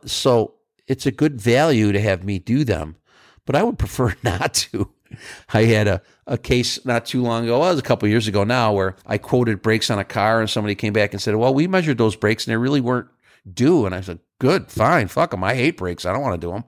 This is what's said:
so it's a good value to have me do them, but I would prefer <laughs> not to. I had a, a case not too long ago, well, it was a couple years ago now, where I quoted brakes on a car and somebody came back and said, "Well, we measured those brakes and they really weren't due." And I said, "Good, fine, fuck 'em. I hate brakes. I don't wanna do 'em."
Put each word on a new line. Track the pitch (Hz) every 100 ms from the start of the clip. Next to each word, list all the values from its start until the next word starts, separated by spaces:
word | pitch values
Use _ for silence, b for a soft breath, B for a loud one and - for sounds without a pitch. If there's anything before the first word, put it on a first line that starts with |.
so | - - 139 120 107 _ _ _ -
it's | 131 139
a |
good | - 151 131
value | 113 123 165 123 104
to | 98
have | 107 92
me | 95 95
do | 98 127
them, | 131 85 78 78 _ b b b -
but | 135
I |
would | 233 -
prefer | - - 117 -
<laughs> |
not | - 90 156
to. | - - 95 101 _ _ B B B B
I | 110
had | 113 110 104
a, | 90 b b -
a | 127
case | - 127 120 -
not | 131 120 -
too | 131
long | 120 113
ago, | 117 120
well, | 175
it |
was | 160
a |
couple | - 117 104
years | 113 107
ago | 101
now, | 101 127 113
where | 101 95 - -
I | 107
quoted | - 123 117 101
brakes | 113 110 -
on | 104
a |
car | 95 113 107 113
and | 110
somebody | - 104
came | 101 107
back | 104 104
and | 101
said, | - 107
"Well, | 127
we | 135 160
measured | 190 160 120
those | 110 101
brakes | 104 113 -
and |
they | 113
really | 123 143
weren't | 120 123 - _ b b -
due." | 87 131 175 101
And |
I | 92
said, | 95 85 _ -
"Good, | 127 185 -
fine, | - 113 170 95
fuck | - 170
'em. | 98
I | 95
hate | 127 139 160
brakes. | 90 85
I | 90
don't | 107
wanna | 139 87
do | 85
'em." | 98